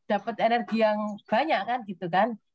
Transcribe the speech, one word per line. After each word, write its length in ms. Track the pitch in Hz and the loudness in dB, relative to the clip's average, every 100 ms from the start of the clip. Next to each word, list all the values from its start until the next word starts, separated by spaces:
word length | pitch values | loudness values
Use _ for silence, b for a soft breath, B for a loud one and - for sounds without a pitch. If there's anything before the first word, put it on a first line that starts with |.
| - | -4
dapat 240 | 202 233 208 | -2 -2 0
energi 400 | 226 233 - 220 | 0 0 0 2
yang 360 | 214 208 214 202 - | 2 2 -4 -8 -2
banyak 320 | 220 311 226 | 0 2 0
kan 160 | 196 254 208 | 0 -6 -6
gitu 200 | 180 180 | -10 -2
kan. 240 | 185 226 220 _ | 2 2 -2 _